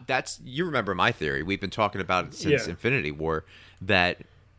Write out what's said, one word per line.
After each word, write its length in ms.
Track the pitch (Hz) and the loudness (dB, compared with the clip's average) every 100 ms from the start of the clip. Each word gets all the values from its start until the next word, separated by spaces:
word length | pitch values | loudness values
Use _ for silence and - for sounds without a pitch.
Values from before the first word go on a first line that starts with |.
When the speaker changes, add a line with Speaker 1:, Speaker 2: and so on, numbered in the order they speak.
| 123 | 0
Speaker 1:
that's, 340 | 131 - - | -2 0 -8
you 200 | 120 131 175 | -8 -4 -2
remember 280 | 135 101 | 0 0
my 160 | 90 104 | 2 2
theory. 320 | 117 78 69 | 2 0 0
We've 180 | 82 95 | 0 -2
been 100 | 95 | -2
talking 300 | - 104 98 | 0 0 0
about 260 | 90 92 82 | 0 0 0
it 80 | |
since 320 | - 156 139 107 | -4 0 0 0
Speaker 2:
Yeah. 40 | |
Speaker 1:
Infinity 400 | 85 113 131 76 | -2 0 0 -2
War, 340 | 73 78 78 - - - - | -4 -2 -2 -6 -18 -20 -12
that 420 | 95 95 90 - - - _ | 2 4 4 0 -10 -20 _